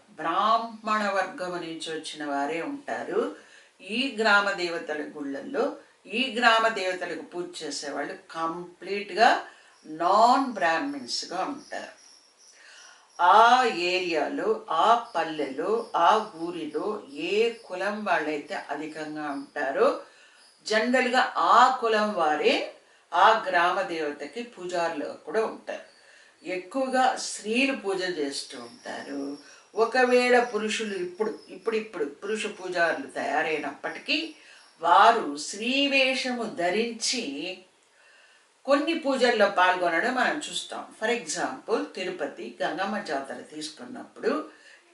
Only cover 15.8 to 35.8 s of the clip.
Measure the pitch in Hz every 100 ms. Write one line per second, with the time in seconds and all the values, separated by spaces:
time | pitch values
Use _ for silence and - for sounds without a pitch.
15.8 | 214 165 170 220 208 160 170 175 147 147
16.8 | 185 208 131 143 170 202 226 226 - 185
17.8 | 196 214 202 165 151 151 - 147 - 147
18.8 | 151 156 151 151 151 139 139 147 139 151
19.8 | 254 294 - - - _ _ _ - 214
20.8 | 240 254 240 247 - - 170 220 254 -
21.8 | 226 214 214 165 156 151 190 285 605 -
22.8 | _ _ _ 170 202 330 190 180 175 196
23.8 | 180 165 147 143 147 233 240 - 180 175
24.8 | 165 151 135 - - 208 226 - - -
25.8 | - _ _ - - _ 160 185 180 269
26.8 | 262 254 254 - - - 208 233 269 233
27.8 | 196 185 185 165 143 139 - 135 120 120
28.8 | - 117 226 143 139 147 - - _ 196
29.8 | 226 254 247 247 247 240 240 214 214 214
30.8 | 220 190 175 - 214 - - 190 226 220
31.8 | 214 - - - 202 214 208 - 185 180
32.8 | 170 139 131 - 139 143 160 151 147 -
33.8 | 160 170 - 302 320 - - - - _
34.8 | 165 185 220 233 - 147 - 202 233 277